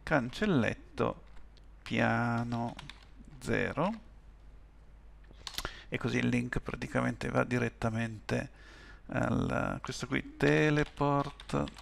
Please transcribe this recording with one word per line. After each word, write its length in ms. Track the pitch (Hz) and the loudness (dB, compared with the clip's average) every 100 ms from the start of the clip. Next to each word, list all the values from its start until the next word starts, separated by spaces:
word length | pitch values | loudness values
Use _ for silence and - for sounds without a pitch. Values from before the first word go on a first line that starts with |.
cancelletto 1200 | - 151 120 - 214 151 101 - - - 117 - - - - - - - | 2 2 2 0 4 4 4 0 -6 0 0 0 -8 -16 -16 -18 -20 -16
piano 920 | - 117 117 117 117 117 120 117 120 - - - - - - - | -2 2 4 4 2 0 0 -2 -4 -6 -12 -16 -20 -20 -18 -10
zero, 560 | - 110 92 95 180 226 - - - - - - - - - - - - - - - - - - - | -2 0 0 0 0 -2 -10 -20 -20 -20 -20 -20 -20 -20 -20 -20 -20 -20 -20 -14 -10 -6 -6 -8 -6
e 120 | - | -2
così 180 | 120 123 | 2 2
il 120 | 123 | 4
link 300 | 123 123 - | 2 0 -2
praticamente 680 | - 123 127 123 123 120 131 | -4 -4 -2 0 0 0 0
va 140 | 127 | 2
direttamente 1040 | 127 123 117 - 117 113 117 110 - 120 - - - - - - - | 2 2 0 0 0 0 -2 -4 -2 -2 -2 -10 -20 -20 -18 -16 -6
al, 680 | - - - 131 127 - - | 0 2 2 2 2 0 -2
questo 240 | - 127 131 | -6 -6 -2
qui, 280 | 135 - - | -2 -2 2
teleport 1300 | 143 151 151 147 147 - 143 143 143 - - 143 - - | 6 6 6 4 2 0 2 2 0 -6 -4 -2 -2 -6